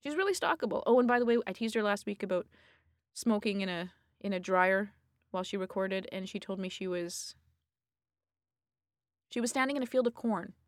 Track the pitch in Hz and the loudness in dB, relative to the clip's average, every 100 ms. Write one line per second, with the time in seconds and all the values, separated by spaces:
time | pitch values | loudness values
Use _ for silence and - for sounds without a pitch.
0 | 285 302 392 370 - 320 - - - 240 | -4 -2 0 0 0 0 0 -2 4 6
1 | 247 240 233 233 208 185 226 226 208 202 | 6 4 4 2 0 -4 -2 0 0 -2
2 | - 202 185 180 - _ _ _ _ _ | -4 -6 -2 -2 -2 _ _ _ _ _
3 | _ - - 208 214 196 190 175 180 _ | _ -4 2 2 2 -2 -2 -4 -6 _
4 | _ _ 202 190 180 185 185 190 202 _ | _ _ -4 -4 2 4 6 4 0 _
5 | _ _ _ 185 185 202 185 - 190 190 | _ _ _ -6 -4 -6 -4 -2 -2 -2
6 | 180 190 185 202 - 190 185 - 185 175 | -4 -8 -8 -10 -6 -6 -6 -6 -4 -2
7 | 175 - - - _ _ _ _ _ _ | -4 -8 -12 -14 _ _ _ _ _ _
8 | _ _ _ _ _ _ _ _ _ _ | _ _ _ _ _ _ _ _ _ _
9 | _ _ _ 247 233 262 262 285 247 254 | _ _ _ -2 -2 0 0 0 0 2
10 | 240 - 233 196 185 - | 0 0 -2 -2 -4 -16